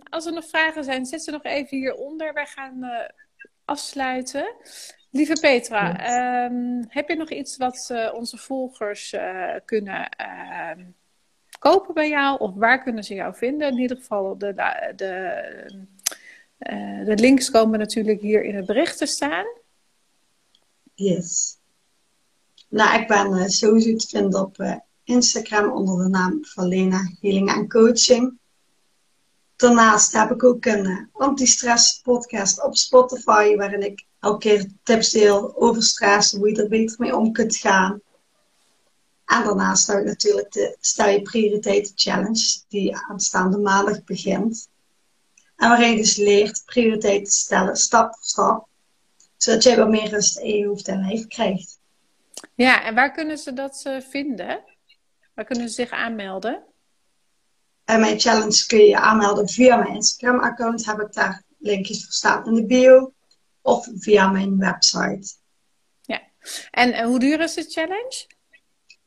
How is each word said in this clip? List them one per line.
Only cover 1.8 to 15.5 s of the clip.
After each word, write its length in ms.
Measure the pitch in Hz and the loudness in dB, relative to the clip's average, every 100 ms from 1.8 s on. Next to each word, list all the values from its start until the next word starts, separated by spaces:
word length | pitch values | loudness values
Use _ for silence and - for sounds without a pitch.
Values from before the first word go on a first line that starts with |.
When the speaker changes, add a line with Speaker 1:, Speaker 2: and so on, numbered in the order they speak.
| 262 - 277 311 311 | -6 -6 -10 -10 -8
Speaker 1:
Wij 120 | 294 285 | -8 -10
gaan, 380 | - 269 254 | -12 -16 -14
eh, 260 | 247 233 - _ _ _ - _ - | -10 -10 -12 _ _ _ -20 _ -10
afsluiten. 880 | 285 - 277 262 254 254 277 381 - - - - - _ | -10 -10 -8 -6 -6 -8 -8 -8 -12 -20 -20 -20 -20 _
Lieve 280 | 262 302 320 | -2 0 2
Petra, 500 | 302 240 240 214 190 | 2 2 0 -4 -2
Speaker 2:
Yes. 60 | 175 | -4
Speaker 1:
ehm, 840 | 233 247 247 247 247 247 247 247 226 | -4 -2 -2 -2 -4 -6 -6 -6 -8
heb 220 | 285 294 | -8 -6
je 60 | 320 | -6
nog 140 | 311 | -6
iets 280 | 285 277 - | -10 -12 -6
wat, 300 | 254 254 - | -6 -6 -10
eh, 220 | 233 226 | -6 -6
onze 240 | 233 233 233 | -8 -12 -14
volgers, 760 | - 269 254 - 208 208 - | -10 -8 -8 -8 -10 -10 -10
eh, 420 | 196 180 185 180 - - | -8 -8 -8 -8 -10 -6
kunnen, 440 | 220 196 190 - | -6 -4 -8 -10
ehm, 760 | - 208 180 180 175 165 175 180 _ _ _ _ _ _ - | -12 -14 -14 -14 -12 -12 -14 -20 _ _ _ _ _ _ 0
kopen 340 | 277 370 381 | 4 4 2
bij 160 | 320 302 | -4 -2
jou? 300 | 294 277 277 | 0 0 -2
Of 140 | 208 196 | -4 0
waar 280 | 226 254 | 2 2
kunnen 200 | 262 226 | 0 -8
ze 100 | 196 | -10
jou 220 | 196 175 190 | -10 -10 -6
vinden? 360 | 240 302 294 | -6 -2 -4
In 60 | 247 | -2
ieder 180 | 247 254 | -4 -6
geval, 400 | - 202 190 196 | -6 -4 -4 -6
de, 160 | 202 | -8
de, 400 | 196 - - - 196 | -4 -4 -4 -8 -8
de, 200 | 190 185 185 - - | -10 -8 -8 -8 -12